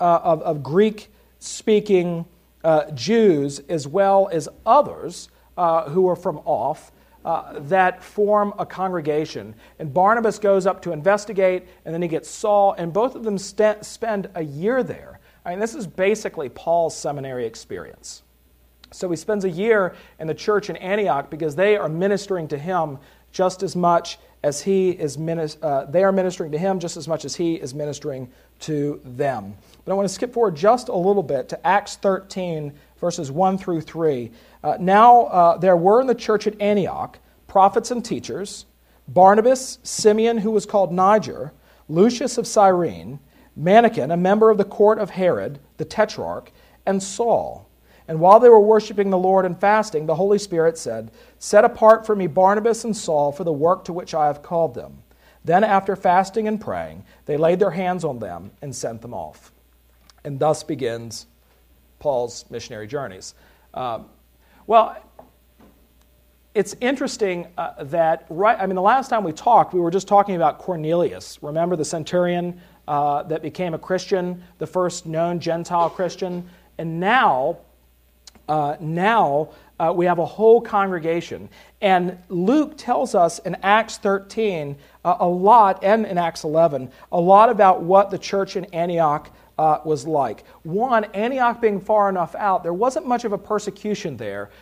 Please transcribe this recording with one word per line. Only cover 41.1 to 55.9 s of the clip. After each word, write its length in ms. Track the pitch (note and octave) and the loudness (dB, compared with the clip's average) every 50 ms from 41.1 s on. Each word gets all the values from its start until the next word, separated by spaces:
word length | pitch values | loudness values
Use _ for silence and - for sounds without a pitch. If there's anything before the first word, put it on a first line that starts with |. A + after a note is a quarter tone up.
| G#3+ A3 D#3 B2 - - - D#3 - _ _ _ _ _ _ - | 4 2 2 -2 -10 -10 -12 -14 -14 _ _ _ _ _ _ -4
Lucius 500 | D3+ E3 G3+ A#3+ A#3+ - D4 A#3+ - - | 2 4 4 4 4 0 -6 -6 -4 -4
of 80 | G#3+ | -6
Cyrene, 720 | - - A3 G3+ F#3+ F#3 F3+ F3 D3 F#2+ E2 E2 G#2 C3+ D3 _ _ _ _ - _ - - | -2 2 4 6 6 6 4 0 -2 -6 -8 -14 -14 -16 -16 _ _ _ _ -20 _ -12 -4
Manaen, 540 | D3 F3 G3 A3+ A#3+ A3 A3+ D3+ A#2+ C#3+ E3+ | 0 6 6 6 6 6 2 0 -4 -2 -2
a 40 | |
member 340 | F3 F3+ F#3 G3+ G#3+ A3 A3 | 0 2 2 4 6 6 4
of 80 | G#3+ G3+ | 4 4
the 60 | G3 | 0
court 340 | G3+ - - G#3 G#3 A3 A3 | -2 2 4 4 4 4 2
of 120 | G#3 E3+ | -2 -6
Herod, 480 | - F3+ F#3+ F3 D3+ G#2 F#2+ A#2+ C#3+ - _ _ _ | -4 -2 0 0 0 0 -4 -8 -10 -12 _ _ _
the 80 | - D#3 | -12 -10
Tetrarch, 680 | - - - G#3+ G#3+ - - G2+ E2 F2 A2+ - - _ _ _ _ _ _ - | -8 -2 -2 -2 -2 -2 -8 -8 -8 -8 -10 -12 -16 _ _ _ _ _ _ -4
and 160 | G3 G3 G3 G3 | -2 -2 -2 -4
Saul. 640 | - - - A#3 A#3 G3 A2+ D#2 C2 A#1 - - _ _ _ _ _ _ _ _ | -6 -6 -4 0 2 2 0 0 -4 -10 -14 -20 _ _ _ _ _ _ _ _
And 120 | - E3 D#3+ | -8 -2 4
while 220 | E3 F#3 G3+ A#3 | 8 8 8 10
they 80 | B3 A#3+ | 10 10
were 120 | A#3 G#3+ | 10 10
worshiping 500 | G3+ G#3+ A3 G#3+ G#3 - G#3+ G3 G3+ G3 | 8 6 4 4 2 0 -4 -2 0 0
the 80 | F#3+ F#3 | 0 0
Lord 280 | F3+ F#3 F#3+ F#3+ F#3 | 2 2 2 2 2
and 120 | F#3 E3+ F3+ | 0 -2 0
fasting, 480 | - G3+ G#3+ A3 G#3+ G#3+ - D3+ D#3 | 2 2 2 2 0 -2 -4 -6 -2
the 100 | D#3+ D#3+ | -2 -2
Holy 220 | D#3 F#3+ G3+ G#3 G3+ | 0 2 0 0 0
Spirit 380 | G3+ - F3 E3 D#3+ E3 E3 | -2 -2 -2 0 2 0 0
said, 340 | - - A#2+ A2 A2 A2+ A2+ - - - _ _ - | -2 -8 -8 -8 -8 -10 -12 -18 -20 -20 _ _ -16
'Set 260 | - - - G#3 A#3 | -6 2 4 4 4
apart 400 | A#3 A#3 - A3+ G#3+ A3 A3 A3 | 4 2 4 6 6 6 6 4
for 100 | - G#3+ | -2 -2
me 120 | G3+ F#3 | -2 -2
Barnabas 580 | E3+ C#3 F#3 F#3 F#3+ G3+ G#3+ G#3+ A#3 A3 A3+ - | -2 2 4 4 4 4 2 0 0 -2 -2 -4
and 120 | A#3 G#3 | -6 -6
Saul 360 | - - - D#3+ D3 D3 C#3+ C#3+ | -6 -4 -2 0 0 0 0 -2
for 120 | - F#3 | -4 -4
the 80 | E3+ D#3 | -4 -2
work 320 | C3+ D3 E3+ F#3 F#3 - | 0 2 2 2 0 -2
to 80 | - E3+ | -10 -10
which 200 | F3 E3+ - - | -10 -10 -6 -4
I 120 | D#3+ D3+ | -2 0
have 160 | D3 C#3+ D3 - | 0 -2 -4 -8
called 320 | - F3 E3 E3 D#3 A#2 | -6 -4 -2 -2 -2 -4
them.' 240 | A2+ D2 C#2 C#2 C#2 - _ _ _ _ _ _ _ - | -10 -14 -16 -18 -20 -20 _ _ _ _ _ _ _ -4
Then, 220 | - E3 F#3 A3 | 2 2 2 4
after 320 | G#3+ G3+ F#3+ G3 G#3 | 4 2 0 0 0